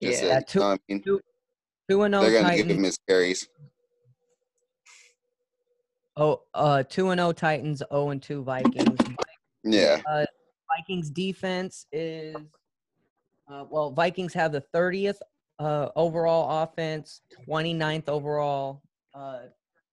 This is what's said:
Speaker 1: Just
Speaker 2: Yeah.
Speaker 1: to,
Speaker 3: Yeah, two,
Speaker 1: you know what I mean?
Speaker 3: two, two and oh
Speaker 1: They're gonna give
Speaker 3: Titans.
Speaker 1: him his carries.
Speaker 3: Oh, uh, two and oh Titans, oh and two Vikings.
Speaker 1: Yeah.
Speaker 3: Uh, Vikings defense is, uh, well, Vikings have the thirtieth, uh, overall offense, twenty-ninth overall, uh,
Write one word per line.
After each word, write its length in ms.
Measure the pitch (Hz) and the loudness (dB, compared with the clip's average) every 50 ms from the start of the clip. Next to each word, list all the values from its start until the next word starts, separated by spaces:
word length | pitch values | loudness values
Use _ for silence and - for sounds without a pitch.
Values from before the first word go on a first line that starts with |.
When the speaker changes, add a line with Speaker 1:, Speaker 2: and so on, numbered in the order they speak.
Speaker 1:
Just 200 | 208 123 123 - | -4 -2 0 0
Speaker 2:
Yeah. 60 | 190 - | 2 2
Speaker 1:
to, 60 | 131 | 2
Speaker 3:
Yeah, 60 | 135 | 0
two, 180 | - - - 196 | 0 0 0 2
Speaker 1:
you 40 | 202 | 2
know 40 | 202 | 2
what 20 | |
I 200 | 196 - _ - | 0 -2 _ -6
mean? 100 | 202 202 | -6 -4
Speaker 3:
two, 180 | - 196 196 190 - _ _ _ _ _ _ _ _ _ _ _ _ - | -2 0 -2 -2 -2 _ _ _ _ _ _ _ _ _ _ _ _ 0
two 120 | 196 202 | 2 2
and 120 | 208 202 202 | 4 4 4
oh 60 | 196 | 4
Speaker 1:
They're 200 | 214 - 113 110 | 4 4 6 6
gonna 140 | 175 175 - | 4 4 4
give 100 | - 104 | 2 2
Speaker 3:
Titans. 120 | - 98 - | 2 2 2
Speaker 1:
him 60 | 98 | 0
his 140 | 90 - - _ - | 0 -2 -2 _ 2
carries. 400 | 92 92 90 90 92 - - - _ - 147 139 _ _ _ _ _ _ _ 127 127 _ _ _ _ _ _ _ _ _ _ _ _ _ _ - - - - _ _ _ _ _ _ _ _ _ _ _ _ _ _ _ _ _ _ _ _ _ - 147 | 4 4 4 2 0 -2 -6 -12 _ -20 -20 -20 _ _ _ _ _ _ _ _ _ _ _ _ _ _ _ _ _ _ _ _ _ _ _ -20 -20 -20 -20 _ _ _ _ _ _ _ _ _ _ _ _ _ _ _ _ _ _ _ _ _ -2 0
Speaker 3:
Oh, 240 | 151 156 135 - _ _ - | 2 2 2 0 _ _ -2
uh, 280 | - 151 147 143 135 131 | 2 4 4 4 4 2
two 260 | - - 185 190 185 | 0 -2 0 0 2
and 100 | 180 180 | 2 2
oh 120 | 175 170 | 2 0
Titans, 500 | 165 - 175 156 156 127 - 151 147 135 139 - | 0 0 0 0 0 0 -2 -4 -6 -6 -6 -4
oh 200 | 143 143 147 143 | -2 -2 0 -2
and 120 | 139 135 | -4 -6
two 200 | - - 147 143 | -6 -8 -8 -6
Vikings. 560 | 127 131 127 127 - 247 262 - - - - - - 123 123 - - - - _ _ _ _ _ - | -6 -4 -2 0 0 0 0 2 2 2 2 2 0 0 -2 -10 -10 -12 -14 _ _ _ _ _ 0
Speaker 1:
Yeah. 360 | 110 110 101 85 73 76 80 - 151 | 2 4 6 6 6 4 4 0 -2
Speaker 3:
Uh, 140 | 151 151 147 - - _ _ _ _ _ _ - - 170 | -2 0 -2 -2 -6 _ _ _ _ _ _ -6 -6 -6
Vikings 320 | - - 185 175 160 147 | -6 -6 -6 -6 -6 -6
defense 760 | 135 170 190 190 180 - 190 185 185 180 185 180 - - - _ | -4 -4 -4 -4 -4 -6 -4 -4 -4 -4 -6 -8 -10 -14 -14 _
is, 440 | 143 156 165 160 160 160 156 156 156 156 151 151 _ _ _ _ _ _ _ _ _ _ _ _ _ _ _ _ _ _ _ - | -8 -6 -6 -6 -8 -10 -12 -12 -12 -14 -16 -18 _ _ _ _ _ _ _ _ _ _ _ _ _ _ _ _ _ _ _ -18
uh, 140 | 143 143 139 - | -16 -16 -10 -4
well, 220 | 156 156 151 143 | -2 -2 -2 0
Vikings 420 | 135 160 170 180 170 185 180 160 - | 2 2 2 2 0 -2 -6 -4 -2
have 180 | 175 160 156 | 0 0 0
the 80 | 147 139 | 0 -4
thirtieth, 600 | - _ - 170 180 180 185 196 196 202 196 - - - _ _ _ _ _ - | -6 _ 0 0 0 0 0 -2 -2 -2 -4 -6 -10 -20 _ _ _ _ _ -6
uh, 300 | 147 151 151 147 139 - - | -4 -2 -2 -2 -2 -2 0
overall 680 | 151 170 170 160 170 165 165 165 165 147 127 156 156 | 0 0 0 0 0 2 2 2 2 2 0 0 -2
offense, 580 | 160 160 - 165 160 156 156 156 147 - - - _ _ - - - | -2 -4 -4 -6 -6 -4 -6 -8 -10 -14 -20 -20 _ _ -20 -16 -8
twenty-ninth 640 | - 156 156 160 170 165 160 156 156 156 160 151 143 | -4 -4 -2 -2 -2 -2 -2 0 -2 -2 -2 -2 -2
overall, 720 | 147 147 143 151 147 147 147 143 143 139 139 135 139 143 _ _ _ _ _ _ - | -4 -4 -2 -4 -2 -2 -2 -2 -2 -2 -4 -6 -10 -12 _ _ _ _ _ _ -18
uh, 260 | 139 139 135 131 120 123 131 _ _ _ _ _ _ _ _ | -16 -14 -12 -14 -14 -16 -18 _ _ _ _ _ _ _ _